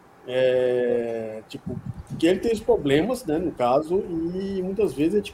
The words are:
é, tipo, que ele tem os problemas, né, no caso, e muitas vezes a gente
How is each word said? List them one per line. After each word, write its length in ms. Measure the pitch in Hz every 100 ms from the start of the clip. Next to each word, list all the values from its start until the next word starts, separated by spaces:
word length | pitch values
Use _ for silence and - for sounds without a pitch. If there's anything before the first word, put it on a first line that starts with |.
| - - 127
é, 1120 | 127 127 127 127 123 123 120 117 117 110 110 -
tipo, 280 | - - - - - - 135
que 80 | 160
ele 120 | 190
tem 120 | 233
os 80 | 214
problemas, 640 | - 214 143 143 196 254
né, 140 | 160 151
no 120 | 185
caso, 460 | - 120 135 156 185
e 600 | 208 165 170 180 196 190
muitas 300 | 185 196 190
vezes 220 | 131 160
a 20 | 208
gente 140 | 202